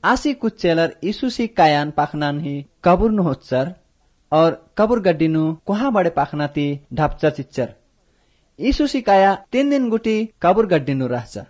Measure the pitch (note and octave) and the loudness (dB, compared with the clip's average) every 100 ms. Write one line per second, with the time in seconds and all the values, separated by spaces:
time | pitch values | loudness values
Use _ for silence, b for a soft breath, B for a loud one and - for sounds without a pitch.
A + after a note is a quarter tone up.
0 | F3+ C4 D4+ C4+ A3+ - F3+ E3 E3 - | 2 0 0 -2 -4 -2 0 2 0 -2
1 | F3 G#3 C4 - A3+ - E3 D3 D3 D3+ | -6 -4 -4 -2 -4 2 4 4 -2 -2
2 | D3 D3+ D3 D3 D3+ C#3+ D3 _ - F3+ | -4 -2 -4 -4 -6 -8 -12 _ 2 2
3 | A3 G#3+ E3+ C3 - B2+ C#3 F3+ _ _ | 2 0 0 -2 -4 -4 -2 -8 _ _
4 | _ _ _ D#3 E3 - _ - G#3+ A#3+ | _ _ _ 2 2 0 _ -2 0 2
5 | F#3+ D#3+ D#3+ D#3+ D#3+ D#3+ - G3+ C4+ G#3+ | 0 2 2 2 0 -4 -4 -2 0 0
6 | F3 E3 C#3+ D3 D3 D3 C#3+ C#3+ _ B2+ | 0 0 -4 -2 -4 -2 -4 -4 _ -2
7 | D3+ - D#3 D3 C3+ - A#2 G#2 _ _ | -2 0 -2 -2 -10 -6 -6 -8 _ _
8 | _ _ _ _ _ _ A#3 C#4 D4 C4+ | _ _ _ _ _ _ -2 0 0 -2
9 | A3+ G3 G3 G3 - A#3+ C#4+ C#4+ B3 A3 | 2 4 4 2 -4 -2 0 0 0 -2
10 | A3+ G#3+ A3 _ E3+ F#3+ A3 E3+ C3+ C#3 | 0 -2 -2 _ 2 2 2 0 0 -4
11 | B2+ A#2+ A2 - - | -2 -4 -8 -14 -16